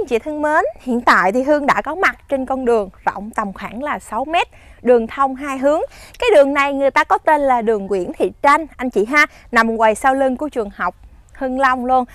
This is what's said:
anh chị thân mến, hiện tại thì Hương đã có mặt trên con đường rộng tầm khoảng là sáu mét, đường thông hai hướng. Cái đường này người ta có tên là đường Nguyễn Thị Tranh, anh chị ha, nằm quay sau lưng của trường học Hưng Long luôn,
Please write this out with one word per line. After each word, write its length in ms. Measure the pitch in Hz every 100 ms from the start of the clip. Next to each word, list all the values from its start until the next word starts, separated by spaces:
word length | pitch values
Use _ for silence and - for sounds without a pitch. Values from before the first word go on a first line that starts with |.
anh 60 | 330
chị 120 | 233
thân 220 | 302 302
mến, 220 | 302 311 508 679
hiện 200 | 254 240
tại 300 | 247 220 180
thì 120 | 240
Hương 220 | 262 294 277
đã 160 | 202
có 140 | 240 330
mặt 200 | 359 - -
trên 160 | 277 254
con 200 | 269 247
đường 240 | 226 190 - 196
rộng 260 | - 214 226
tầm 180 | 202
khoảng 300 | 190 196 214
là 160 | 294 -
sáu 260 | - 214 277
mét, 220 | 339 453 - - -
đường 260 | 240 240 226
thông 280 | - 269 262
hai 220 | 285 269
hướng. 240 | 277 320 539 - - -
Cái 100 | 494 330
đường 180 | 277
này 200 | 285 285
người 180 | 277 277
ta 120 | 302
có 140 | 311 403
tên 240 | - 302
là 200 | 277 247
đường 240 | 220 214 196
Nguyễn 280 | 196 185
Thị 180 | - 196 -
Tranh, 240 | 285 294 311 -
anh 120 | 254
chị 160 | 202 214
ha, 200 | 294 302 - -
nằm 260 | 233 226 226
quay 180 | 220 214
sau 180 | 269
lưng 240 | 269 269 247
của 120 | 302
trường 200 | 254 202 -
học 200 | 180 - - - -
Hưng 260 | - 262 254
Long 260 | 269 254 247
luôn, 200 | 254 247